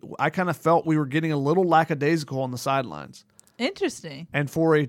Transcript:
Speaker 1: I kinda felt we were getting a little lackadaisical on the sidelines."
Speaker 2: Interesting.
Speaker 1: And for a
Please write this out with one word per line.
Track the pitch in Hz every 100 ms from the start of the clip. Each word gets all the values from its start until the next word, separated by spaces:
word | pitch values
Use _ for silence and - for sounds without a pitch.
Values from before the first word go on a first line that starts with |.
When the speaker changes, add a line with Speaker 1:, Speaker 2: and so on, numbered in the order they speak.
| - -
Speaker 1:
I | 151
kinda | 185 180 -
felt | 160 170 160
we | 156
were | 139
getting | 151 160
a | 143
little | 139 170
lackadaisical | 180 160 160 147 143 165 139 131
on | 131
the | 123
sidelines." | 139 135 120 73 69 - _ _ _ -
Speaker 2:
Interesting. | 269 392 359 - 165 135 170
Speaker 1:
And | 139 139
for | 160 160
a | 151